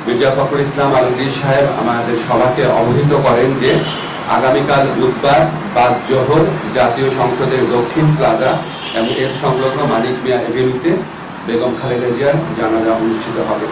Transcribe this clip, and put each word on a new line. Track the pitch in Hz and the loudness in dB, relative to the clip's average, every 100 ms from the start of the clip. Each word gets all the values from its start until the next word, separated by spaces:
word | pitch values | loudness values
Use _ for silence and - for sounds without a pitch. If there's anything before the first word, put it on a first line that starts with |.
মির্জা | 110 120 135 131 | -2 0 2 2
ফখরুল | 131 143 139 | 0 0 -2
ইসলাম | 139 139 131 | -2 0 2
আলমগীর | 127 123 139 - | 0 0 -2 -2
সাহেব | - 135 139 117 | 0 2 0 0
আমাদের | 117 117 117 113 - | -2 -2 -2 -4 0
সভাকে | 117 - - - 113 | 2 2 2 0 2
অবহিত | 113 117 147 135 127 | 2 2 4 2 4
করেন | 117 131 123 | 4 2 2
যে | 131 160 - - - - - 117 | 2 2 -2 -8 -10 -8 -2 0
আগামীকাল | 131 143 143 139 135 117 | 2 2 2 2 2 2
বুধবার | 131 117 139 147 156 - - 120 | 0 2 2 4 4 0 -2 2
বাদ | 123 - - | 2 2 0
জোহর | 131 104 127 - - 107 123 | 0 4 2 2 0 -2 0
জাতীয় | 123 135 135 123 | 0 2 0 0
সংসদের | 123 127 - - - | 0 0 0 0 2
দক্ষিণ | 123 120 165 156 151 | 0 0 2 2 4
প্লাজা | 120 117 131 110 - - - 113 | 2 2 0 0 -6 -10 -6 -4
এবং | 117 - | -2 -2
এর | 131 131 | -2 -2
সংলগ্ন | - 127 131 131 120 | -2 0 -2 -2 -2
মানিক | 113 120 127 | 0 -2 -2
মিয়া | 127 - - | -2 -2 -2
এভিনিউতে | 131 127 127 165 185 - - - - - | 0 0 0 0 -2 -4 -12 -14 -12 -4
বেগম | 117 123 - | -2 -2 -4
খালেদা | 131 123 123 117 | -4 -2 -2 0
জিয়ার | 143 - - 110 | 0 0 -2 -4
জানাজা | 110 113 110 110 | -2 0 0 0
অনুষ্ঠিত | 110 113 - 113 - | 0 -2 -4 -4 -4
হবে। | 107 107 | -4 -4